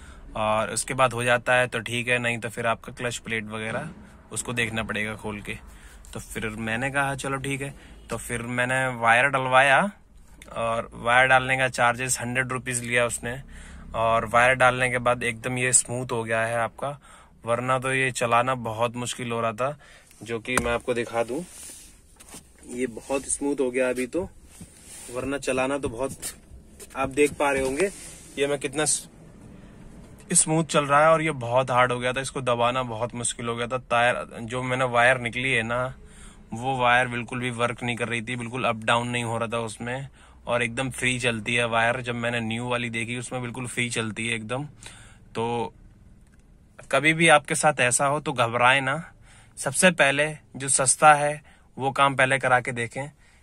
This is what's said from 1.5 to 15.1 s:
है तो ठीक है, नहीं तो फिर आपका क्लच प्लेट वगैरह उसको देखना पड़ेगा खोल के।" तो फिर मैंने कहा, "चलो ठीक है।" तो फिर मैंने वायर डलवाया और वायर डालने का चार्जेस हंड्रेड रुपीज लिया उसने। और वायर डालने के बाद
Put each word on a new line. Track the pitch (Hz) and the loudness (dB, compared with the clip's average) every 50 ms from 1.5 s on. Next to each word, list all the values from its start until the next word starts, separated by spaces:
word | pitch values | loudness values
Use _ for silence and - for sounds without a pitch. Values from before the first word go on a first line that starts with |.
| 127 | 2
है | 123 127 | 4 2
तो | 117 - 117 | 2 -2 -6
ठीक | 101 113 120 120 117 | -6 -4 -4 -4 0
है, | 123 123 120 | 0 0 0
नहीं | 120 117 117 | 0 -2 -2
तो | 113 113 113 | -2 -6 -8
फिर | - 120 113 | -6 -2 -2
आपका | 117 113 - - - 123 | -2 -2 -2 -4 -14 -10
क्लच | - 123 120 113 | -6 -6 -6 -6
प्लेट | - - 113 113 110 104 | -6 -8 -6 -6 -6 -6
वगैरह | 107 110 110 110 110 113 127 151 160 - - - - - - - - | -6 -8 -8 -6 -6 -6 -6 -6 -8 -14 -16 -20 -20 -20 -20 -16 -12
उसको | 113 107 - 127 120 | -10 -8 -6 -4 -2
देखना | 120 117 107 113 113 107 | -2 -2 -2 -2 -4 -4
पड़ेगा | 104 107 104 107 110 107 | -4 -4 -4 -4 -4 -6
खोल | 104 - 110 104 104 | -8 -8 -8 -8 -8
के।" | 98 107 113 - - - - - - - - - - - - | -10 -12 -12 -12 -14 -20 -20 -20 -20 -20 -20 -20 -18 -14 -14
तो | 110 | -12
फिर | - - - 113 110 110 | -12 -10 -10 -8 -8 -8
मैंने | 107 110 113 110 110 117 131 139 | -6 -6 -6 -4 -4 -2 -4 -2
कहा, | 131 143 139 135 139 | -2 0 0 -2 -2
"चलो | 131 - 135 139 | -4 -4 -4 -4
ठीक | 135 131 139 139 127 | -4 -4 -4 -6 -6
है।" | 139 139 135 - - - - - - - | -6 -8 -10 -14 -18 -20 -20 -18 -10 -8
तो | 117 | -8
फिर | 110 - - 120 117 | -8 -6 -6 -6 -6
मैंने | 117 120 123 123 123 127 127 131 131 | -4 -4 -2 0 0 2 2 0 0
वायर | 127 123 117 117 113 113 120 131 | 0 -2 2 4 6 6 6 6
डलवाया | 139 139 131 131 127 127 131 139 139 135 151 190 208 - - - - - - - - - - - - - | 4 2 2 2 4 6 6 8 8 6 6 4 2 -2 -8 -20 -20 -20 -20 -20 -20 -20 -20 -18 -14 -8
और | 113 117 113 113 117 - - 117 | -6 -4 -2 -2 -2 -4 -6 -8
वायर | 113 113 117 120 127 131 | -4 2 4 6 8 8
डालने | 131 131 127 127 127 131 | 8 6 6 6 4 0
का | 131 131 127 | 2 2 0
चार्जेस | - 131 120 120 120 120 131 131 127 - | 2 4 4 4 4 2 -2 -4 -2 -4
हंड्रेड | 123 120 123 131 131 123 | -4 -2 -2 -2 -2 -2
रुपीज | 127 127 120 127 123 123 120 | -2 -4 -4 -4 -4 -4 -2
लिया | 117 123 120 120 | 0 0 2 2
उसने। | 117 - - 123 120 123 135 - - - - - - - - - - - | 0 -2 -4 -8 -8 -8 -10 -12 -16 -18 -18 -18 -18 -18 -16 -14 -8 -2
और | 113 113 113 113 113 113 | 0 2 2 2 2 2
वायर | 107 113 120 123 127 131 | 2 4 6 6 6 6
डालने | 127 127 123 123 127 127 123 | 6 6 4 6 4 2 0
के | 123 | 0
बाद | 123 120 123 | 0 2 0